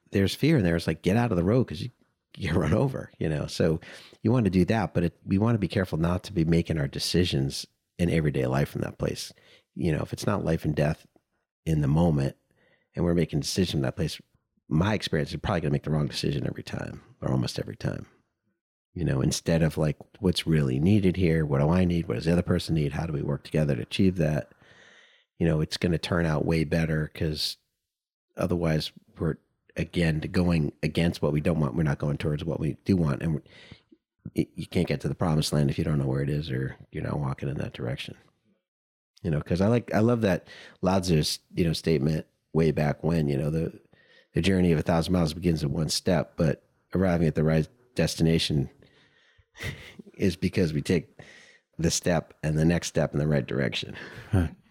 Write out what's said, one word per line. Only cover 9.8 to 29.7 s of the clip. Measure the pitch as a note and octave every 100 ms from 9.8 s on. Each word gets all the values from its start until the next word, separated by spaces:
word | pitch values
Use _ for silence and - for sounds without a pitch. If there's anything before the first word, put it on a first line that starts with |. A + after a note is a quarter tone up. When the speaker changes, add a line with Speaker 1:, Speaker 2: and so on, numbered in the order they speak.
| E2+
Speaker 1:
know, | D2+
if | -
it's | - -
not | G2
life | D#2+ E2 D#2
and | D2+
death | D2 E2 - _ _ _ _ _ -
in | D#2
the | C#2
moment | D2+ E2+ D2 C2+ - _ _ _ _ _ -
and | E2+
we're |
making | F2 D#2+ D2+
a |
decision | C#2+ - F#2 D#2
in |
that | B1+ -
place, | G#2 - _ _ _ _ -
my | D#2 F#2+
experience | G2+ - E2 D2
is | D#2
probably | - F2+
gonna | D#2
make | C#2+
the | -
wrong | D2+ C#2+
decision | - D#2 C#2+ -
every | -
time | - - - - - -
or | -
almost | C2 A#1+ -
every | G#1+ G1+
time. | C2 G1+ - _ _ _ _ _ _ _ _
You | F#2
know, | D2 C2+
instead | - - - E2
of, | D#2+ D#2
like, | D#2 - - -
"What's | F#2 - -
really | D#2 C2+ C2
needed | E2+ G#2 F#2 F2
here? | F2 D#2+ D2
What | C#2
do | D2+
I | F2+ F2+
need? | F2 E2
What | A2+
does | E2
the |
other | F2
person | - F2+ - D#2+
need? | C#2+
How | D2 E2
do |
we | C#2+
work | C#2+ C#2
together | - D2+ D2 C#2
to |
achieve | - - F#2+ F#2
that?" | D2+ D2 - _ - - - - _ _ _ _
You | E2
know, | D#2
it's | D#2 -
gonna | F2+ D#2+
turn | - E2+ E2
out | D2+ -
way | E2
better, | D2+ E2+ D#2+ D#2 D#2
'cause | - E2 D2+ - - _ _ _ _ _ _ _ -
otherwise | F#2 F2 E2 D#2 - - _ -
we're, | E2 - _ _ _